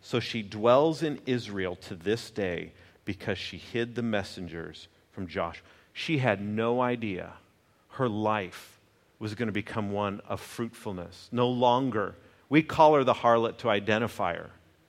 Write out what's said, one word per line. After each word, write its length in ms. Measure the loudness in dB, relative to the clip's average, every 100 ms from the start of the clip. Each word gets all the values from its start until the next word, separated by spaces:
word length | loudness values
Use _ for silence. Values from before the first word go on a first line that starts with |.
So 180 | -4 -2
she 220 | -2 -6
dwells 640 | -6 0 6 6 6 2
in 180 | -4 -4 -2
Israel 480 | -2 -2 -4 -4 -6
to 200 | -10 -6
this 360 | -2 -2 -4
day 420 | -6 -4 -4 -8 -16 -20 _ -10
because 320 | -8 -6 -6
she 200 | -8 -12
hid 360 | -8 -6 -4
the 80 | -4
messengers 840 | -2 -2 -4 -10 -10 -10 -12 -14 -20 _ _
from 160 | -12 -8
Joshua." 360 | -4 -6 -8 -18 -20 _
She 240 | -10 -2 0
had 240 | 2 0
no 400 | -2 -2 0 0
idea 520 | 0 -2 -4 -6 -8 -16 _ _ _ _ _
her 200 | -4 -2
life 680 | 0 0 0 -2 -10 -20 -20 _ _ _ _
was 160 | -10 -4
gonna 160 | -2
become 400 | -2 -4 -4 -4
one 300 | -2 -2 -4
of 200 | -6 -8
fruitfulness. 880 | -8 -8 -8 -8 -10 -10 -10 -16 -6
No 160 | 0 0
longer. 680 | 4 4 4 2 0 -4 -6 -20 _ _
We 140 | 2
call 320 | 4 6 8 8
her 80 |
the 100 | 6
harlot 440 | 4 6 6 4 0
to 100 | 0
identify 640 | 2 2 2 0 -2 -2
her, 160 | -4 -8 -18 _ _